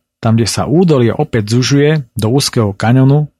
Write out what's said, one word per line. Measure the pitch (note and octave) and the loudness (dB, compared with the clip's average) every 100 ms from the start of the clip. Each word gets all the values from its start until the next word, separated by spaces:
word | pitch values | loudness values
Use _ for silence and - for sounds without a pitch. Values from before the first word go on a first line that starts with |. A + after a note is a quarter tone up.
| _ _ | _ _
tam, | A2+ A2+ | 0 0
kde | A2+ | 0
sa | - F2+ | -4 -2
údolie | D#3 F#3 C#3 A#2 - | 2 2 2 2 0
opäť | D3+ A#2 G#2 A#2+ | -4 -4 -2 -2
zužuje | A#2+ C#3+ D3 D#3 B2+ | 0 0 2 0 -6
do | G#2+ G#2+ | -6 -2
úzkeho | C3+ - A#2+ G#2 F#2+ | -2 -2 -2 -2 -2
kaňonu | A2 C3 C3 C#3+ D3+ _ | 0 2 4 2 -2 _